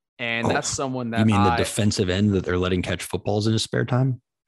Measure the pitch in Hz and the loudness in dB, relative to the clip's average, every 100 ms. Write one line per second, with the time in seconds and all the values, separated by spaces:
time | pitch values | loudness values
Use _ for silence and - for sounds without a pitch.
0 | _ - 120 117 120 135 - - 135 127 | _ -8 -4 -2 0 -2 -4 -6 -4 -4
1 | 117 113 110 98 117 117 104 - 107 - | -4 2 2 4 2 2 -2 0 0 2
2 | 90 92 107 95 87 90 90 92 92 87 | 0 2 2 2 0 0 0 0 -2 -4
3 | - 90 - 104 110 110 - 127 120 127 | -6 -6 -2 0 0 0 -2 -2 0 2
4 | 135 123 _ _ | 0 -2 _ _